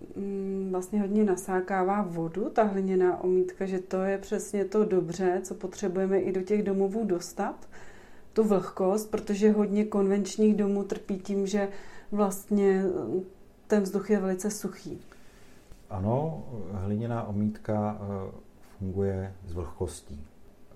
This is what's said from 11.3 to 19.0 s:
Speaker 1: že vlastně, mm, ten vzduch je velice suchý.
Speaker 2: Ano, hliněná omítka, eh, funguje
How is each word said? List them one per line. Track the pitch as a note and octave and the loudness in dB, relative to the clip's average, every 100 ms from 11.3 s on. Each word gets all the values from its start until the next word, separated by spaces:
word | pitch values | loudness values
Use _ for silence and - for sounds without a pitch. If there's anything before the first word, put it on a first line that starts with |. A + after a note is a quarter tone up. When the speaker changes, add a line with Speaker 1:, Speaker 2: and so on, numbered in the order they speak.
| G3 F#3+ | -2 0
Speaker 1:
že | G#3 G3 - - - - | 0 -2 -6 -12 -14 -6
vlastně, | G#3 G3 F#3+ - G#3 G3 F#3+ | 0 0 0 0 4 6 6
mm, | F#3+ - - F#3 F#3+ - - - - | 2 0 -2 -2 -4 -14 -20 -14 0
ten | G#3+ | 2
vzduch | F#3+ G3 G3 | 2 -2 2
je | G3+ | 2
velice | F#3+ F#3 G#3 | 2 0 -2
suchý. | G#3+ F#3 - D3+ C#3+ - - - - - - - - - | -4 -8 -8 -12 -12 -14 -20 -20 -20 -20 -20 -20 -20 -10
Speaker 2:
Ano, | G2 G2+ B2+ D#3+ D#3+ - A2+ F#2 | -2 0 0 0 -6 -10 -8 -6
hliněná | G2 G2 G#2 A#2 A#2 | -4 -2 -2 -2 -4
omítka, | G#2+ G#2 G#2+ G#2+ - G#2+ G#2+ G#2 | -2 0 0 -2 -2 0 0 -4
eh, | G2+ G2 F#2+ - - - - - | -6 -6 -8 -12 -20 -20 -20 -8
funguje | F#2+ F#2+ | -6 -2